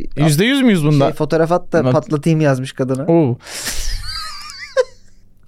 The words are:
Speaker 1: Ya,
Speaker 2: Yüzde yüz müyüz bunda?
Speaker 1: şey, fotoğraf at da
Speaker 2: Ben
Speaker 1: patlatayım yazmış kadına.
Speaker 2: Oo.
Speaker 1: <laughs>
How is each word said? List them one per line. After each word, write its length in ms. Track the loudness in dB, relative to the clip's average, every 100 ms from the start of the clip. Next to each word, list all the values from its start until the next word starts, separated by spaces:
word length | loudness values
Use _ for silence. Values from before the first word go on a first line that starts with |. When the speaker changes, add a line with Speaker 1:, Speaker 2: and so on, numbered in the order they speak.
| -6 0
Speaker 1:
Ya, 100 | 2
Speaker 2:
Yüzde 180 | 4
yüz 180 | 2 2
müyüz 220 | 2 2
bunda? 200 | 2 2
Speaker 1:
şey, 100 | 2
fotoğraf 380 | 0 -2 0 2
at 200 | 0 0
da 120 | 0
Speaker 2:
Ben 80 | 2
Speaker 1:
patlatayım 480 | 0 0 -2 0 2
yazmış 320 | 2 0 -4
kadına. 340 | -6 -4 -2 2
Speaker 2:
Oo. 320 | 2 2 -2
Speaker 1:
<laughs> 60 | -8 -12 -6 -4 -4 -4 -8 -10 -12 -14 -18 -18 -6 -4 -4 -6 -20 -20 -20 -20